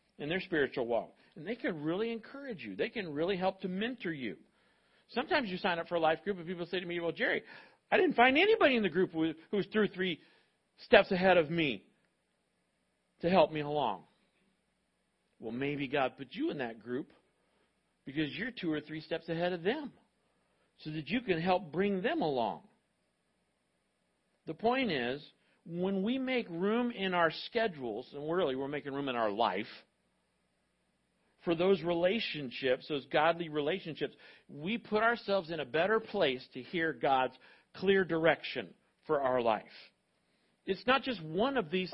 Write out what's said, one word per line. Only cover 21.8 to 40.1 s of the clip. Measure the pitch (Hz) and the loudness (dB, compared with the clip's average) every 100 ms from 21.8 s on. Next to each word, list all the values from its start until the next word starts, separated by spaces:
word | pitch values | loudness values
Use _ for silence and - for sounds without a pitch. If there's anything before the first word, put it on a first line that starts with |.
| 202 196 | 0 0
them | 202 330 | 0 0
along. | 165 131 110 80 - _ _ _ _ _ _ _ _ _ _ _ _ _ _ _ _ _ - | 0 0 -2 -4 -10 _ _ _ _ _ _ _ _ _ _ _ _ _ _ _ _ _ -12
The | |
point | 160 226 254 247 | -4 0 0 0
is, | 147 120 139 151 _ _ _ - | 0 -2 -4 -8 _ _ _ -10
when | 170 185 196 | -4 -2 0
we | 196 262 | 0 -2
make | 262 254 185 | -2 -2 -4
room | 170 196 226 240 | -2 0 0 0
in | 202 190 | -2 -2
our | 180 165 - - | 2 2 0 -4
schedules, | 233 226 156 123 107 131 | -2 -2 -2 -6 -6 -8
and | 143 151 | -8 -4
really | 175 160 131 | 0 0 0
we're | 139 | -4
making | 147 139 | -6 -6
room | 135 139 | -4 -2
in | 120 | 0
our | 110 | 0
life, | 101 113 92 117 - - _ _ _ _ _ _ _ _ _ _ _ _ _ _ _ | 2 2 0 -6 -12 -20 _ _ _ _ _ _ _ _ _ _ _ _ _ _ _
for | - | -2
those | 165 180 196 | 2 2 2
relationships, | 165 170 180 220 - 151 135 - 131 127 - | 2 2 2 0 -2 -6 -8 -4 0 0 -2
those | 147 127 | -6 -2
godly | 160 156 170 170 | 2 4 2 -2
relationships, | 151 143 190 175 139 143 - - - - | -2 -2 -2 -6 -6 -6 -6 -20 -20 -20
we | 143 160 233 | -10 -6 -6
put | - 214 | -2 0
ourselves | 226 233 - 196 156 | 2 0 0 -2 0
in | 165 | -6
a | 135 | -2
better | 151 185 220 | 0 2 2
place | 220 202 156 127 - - | 0 2 2 2 -6 -14
to | |
hear | 120 180 160 | -6 -2 -2
God's | 131 147 135 127 - - - _ - | 0 2 4 2 -2 -20 -20 _ -2
clear | 190 196 | 2 4
direction | 175 165 165 143 - 131 92 - _ _ - | 4 4 4 4 0 -6 -8 -12 _ _ -2
for | 151 | 2
our | 135 127 | 4 4
life. | 117 107 - - - _ _ | 4 2 -2 -18 -20 _ _